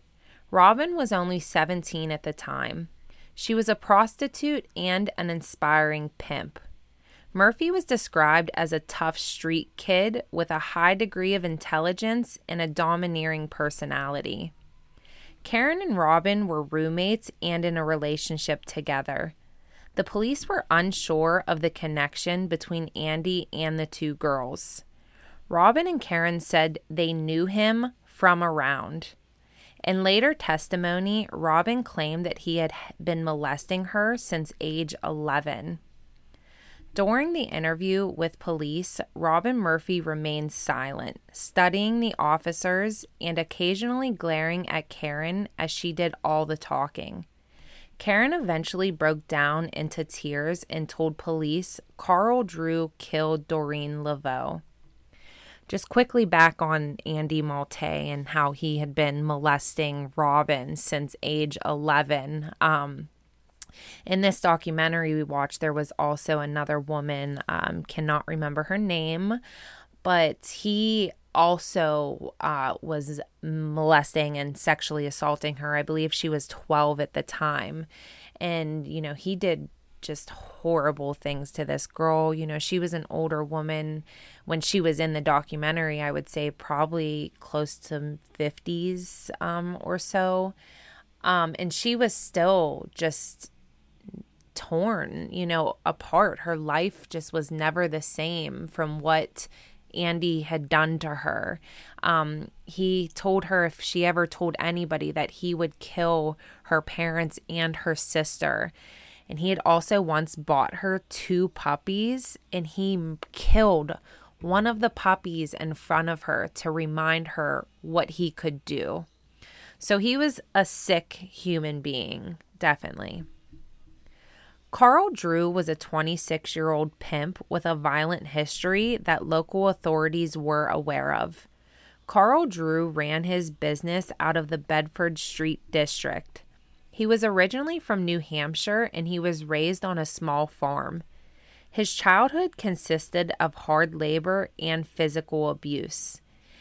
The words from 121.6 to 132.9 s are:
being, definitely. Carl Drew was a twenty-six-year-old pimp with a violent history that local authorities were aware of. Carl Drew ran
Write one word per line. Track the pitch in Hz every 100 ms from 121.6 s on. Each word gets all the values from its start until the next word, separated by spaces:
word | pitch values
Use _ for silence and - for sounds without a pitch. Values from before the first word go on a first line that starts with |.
| 151 147
being, | 143 131 - - - 165 _ -
definitely. | 165 147 - - - - 160 - - - - - - - - - - - - _ _
Carl | - 247 294 392
Drew | 269 170 165 175
was | 180 160
a |
twenty-six-year-old | 156 - 156 156 170 - 160 - 160 160 151 156 -
pimp | - 147 156 - -
with | 170 170
a |
violent | 160 147 147 160 175 147
history | 151 147 - 180 190 226 233
that | - 160 156
local | 160 160 196 196
authorities | 185 170 156 156 170 165
were | 156 147 151 151
aware | 156 151 139 139
of. | 143 - 165 - _ _ _ - _ -
Carl | 208 214 302 311
Drew | 175 160 160
ran | 165